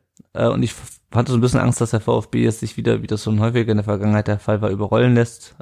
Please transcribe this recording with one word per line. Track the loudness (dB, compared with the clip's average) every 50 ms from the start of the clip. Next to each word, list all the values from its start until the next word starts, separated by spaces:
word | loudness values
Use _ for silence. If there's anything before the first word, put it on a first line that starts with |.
| _ _ _ _ -20 _ -6
äh, | -2 0
und | 0 0 0 -2
ich | -2 -4
f-, | -8 -18 -20 -20 -20 _ _ -2
hatte | -2 0 2
so | 2 2
ein |
bisschen | 2 2 2 2
Angst, | 2 2 2 0
dass | -2 -2 -2
der | -2
V | 0 0 0 0
F | -2 -2
B | -2 0 0
jetzt | 0 0 -2
sich | -8 -10 -8
wieder, | -4 0 0 0 0
wie | -2
das | -4 -6 -4 -2
schon | -2 0 0
häufiger | 0 0 0 0 0 0
in | 0 0
der | 0
Vergangenheit | -2 -2 -2 0 0 2 2 0 0
der | -4 -4
Fall | -2 -2 -2 0
war, | 0 -2
überrollen | -2 -2 -4 0 2 2 4 4 4
lässt, | 4 2 0 -2 -16 -20 -20 -20 _